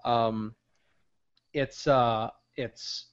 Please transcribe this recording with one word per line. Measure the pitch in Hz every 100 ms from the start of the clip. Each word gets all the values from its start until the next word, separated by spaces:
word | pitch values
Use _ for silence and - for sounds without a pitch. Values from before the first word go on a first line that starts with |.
| 120
Um, | 117 113 110 107 - _ _ _ _ _ _ _ _ _
it's, | 147 135 - 151
uh, | 131 120 110 113 - _ -
it's, | 120 - - - -